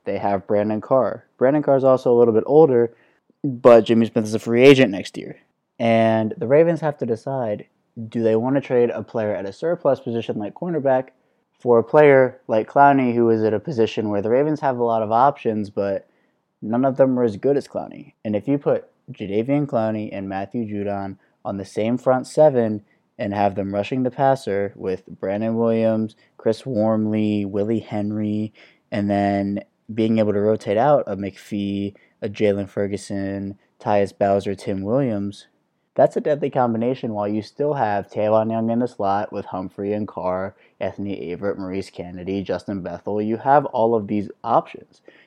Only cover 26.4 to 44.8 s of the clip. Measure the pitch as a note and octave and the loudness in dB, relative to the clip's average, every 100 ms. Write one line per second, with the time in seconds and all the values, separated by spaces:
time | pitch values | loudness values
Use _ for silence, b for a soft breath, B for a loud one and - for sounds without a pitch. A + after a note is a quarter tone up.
26.4 | A2+ A2 - A#2 G#2+ A2 A2 G#2+ G#2+ G#2 | -4 -2 -4 -2 0 0 0 0 0 -2
27.4 | G2+ G2+ G#2 A2+ - G#2+ G#2 G#2+ G#2+ G#2 | -4 -4 -2 -4 -4 -6 -6 -4 -4 -4
28.4 | G#2+ b b b _ A2 G2+ G2+ G2+ G2+ | -6 b b b _ -6 -2 0 0 0
29.4 | G2+ G2+ - _ - A2 A2 A2+ G#2 G2+ | -2 -6 -10 _ -10 -2 0 2 2 0
30.4 | G#2 A2 - G#2 C3+ C#3+ - F#2+ G2 - | 0 0 0 0 2 2 0 -6 -8 -10
31.4 | - G#2 G2+ G2+ G2+ b b b A2 G2+ | -10 -6 -4 -4 -6 b b b -10 0
32.4 | G#2+ G2+ G2 - G2+ G2 - G2+ G2 G2 | 0 0 -4 -6 -6 -6 -8 -8 -6 -6
33.4 | G2 G2+ _ _ - G#2 G2+ - G2+ G2+ | -10 -12 _ _ -2 0 0 0 0 0
34.4 | G2+ G2 - G2 G2 B2 C3+ G#2 G2+ G2+ | -2 -6 -6 -6 -2 -2 -2 -4 -6 -10
35.4 | - _ _ _ _ - C3+ - A#3+ D3 | -18 _ _ _ _ 2 2 2 -4 -2
36.4 | D3 C#3 B2 A2+ A#2+ C3 B2+ G#2 G#2 G#2+ | -2 0 0 0 -2 -4 -6 -4 -4 -4
37.4 | G#2 - D3 C#3+ A2 G2+ - - G#2+ A2 | -6 -4 -4 -2 -2 -2 -4 -4 0 2
38.4 | A2 A2+ A2+ A#2 B2 - G2 G2+ G#2 G2+ | 0 -2 -2 -2 -4 -4 -2 -2 -4 -8
39.4 | - F#2 F#2+ - G2+ G#2 G#2 - F2+ F#2 | -10 -10 -10 -8 -6 -6 -6 -8 -6 -4
40.4 | G2 b b b F#2+ - G2+ G2 C#2 F2 | -6 b b b -8 -8 -8 -8 -8 -8
41.4 | G2+ F#2 F#2+ F#2+ F#2+ - F2+ F2+ F2 G2 | -6 -6 -8 -8 -10 -12 -14 -12 -6 -6
42.4 | F#2 F2+ - G2+ F2 F2 - G#2 G#2+ A2+ | -4 -6 -6 -8 -8 -10 -6 -4 -4 -2
43.4 | C3+ C#3+ C#3 B2 A2+ A#2 G2+ G#2+ G2 - | 2 2 2 0 0 0 -2 -4 -6 -8
44.4 | A2+ C3 - - | -2 -2 -2 -8